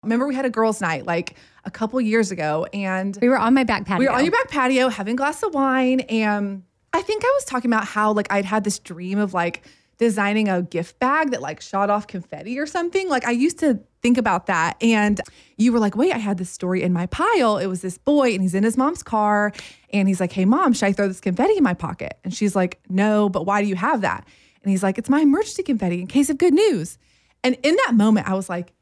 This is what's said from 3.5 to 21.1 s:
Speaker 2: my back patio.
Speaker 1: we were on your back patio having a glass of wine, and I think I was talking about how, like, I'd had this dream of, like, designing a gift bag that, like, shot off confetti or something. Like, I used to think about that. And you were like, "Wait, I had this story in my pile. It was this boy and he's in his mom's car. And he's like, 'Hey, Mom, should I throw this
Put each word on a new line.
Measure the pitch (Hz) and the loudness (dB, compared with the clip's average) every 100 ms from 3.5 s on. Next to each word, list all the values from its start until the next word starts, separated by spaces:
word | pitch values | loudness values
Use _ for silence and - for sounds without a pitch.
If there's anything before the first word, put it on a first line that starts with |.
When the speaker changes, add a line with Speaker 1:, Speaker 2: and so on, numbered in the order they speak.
| 269 | 4
Speaker 2:
my | |
back | 247 202 202 | 2 -2 -2
patio. | 185 | 0
Speaker 1:
we | 269 | 2
were | |
on | 247 | 2
your | 311 | 2
back | 440 508 | 2 0
patio | 294 254 262 254 | 0 0 2 2
having | 208 202 247 | 0 -4 -2
a | |
glass | 277 302 | -2 -2
of | 427 311 | -4 0
wine, | 269 262 254 262 | 0 2 2 0
and | 254 226 214 208 202 196 - _ _ | 0 0 0 0 -2 -8 -14 _ _
I | 359 | -4
think | 392 427 466 | -2 -2 2
I | 554 | 0
was | - | 0
talking | 254 240 | -4 0
about | 226 208 | 0 -2
how, | 214 214 | 0 0
like, | 208 202 | 0 0
I'd | 202 190 | -2 0
had | 214 | -2
this | 208 - | -2 -6
dream | - 165 180 196 | -10 -12 -6 -2
of, | 208 | 0
like, | 185 170 175 - _ _ _ | 0 -2 -4 -18 _ _ _
designing | 233 208 202 214 208 | 0 2 0 0 0
a | 185 | 0
gift | 180 170 170 _ | -2 -6 -6 _
bag | 254 294 311 | 0 2 0
that, | 240 | -2
like, | 139 156 | -6 -10
shot | - 196 202 | -6 -2 0
off | 208 208 | 0 -2
confetti | 190 170 151 170 254 | -12 -12 -14 -10 -6
or | 294 | -4
something. | 359 339 381 381 | -4 -2 -2 0
Like, | 269 240 | -2 0
I | |
used | 240 285 339 | 0 0 0
to | 311 220 - _ | 0 0 -4 _
think | 240 247 | 0 2
about | 220 185 - | 2 -2 0
that. | 180 165 - | 0 0 0
And | 233 220 208 208 - - _ - | 2 2 2 0 -4 -14 _ 0
you | 226 | 2
were | 233 | 4
like, | 214 202 | 0 2
"Wait, | 339 | 0
I | 277 | 0
had | 208 190 | -2 -4
this | 180 | -6
story | - 180 185 | -8 -4 -2
in | 180 | 0
my | 175 180 | 0 -2
pile. | - 359 453 233 208 | -2 2 2 2 0
It | 190 | -2
was | 185 | -4
this | 185 175 | -8 -6
boy | - 294 262 | 0 4 4
and | 202 | 2
he's | 185 | 0
in | 185 | 2
his | 214 226 | 0 2
mom's | 269 359 | 0 -2
car. | - 220 208 208 208 208 - - _ | -4 0 2 2 0 -4 -18 -20 _
And | 202 196 | 0 2
he's | 185 | 2
like, | 180 | -2
'Hey, | 196 185 | 0 2
Mom, | 269 359 | 2 2
should | 233 202 | 2 0
I | |
throw | 196 | 0
this | 202 | -2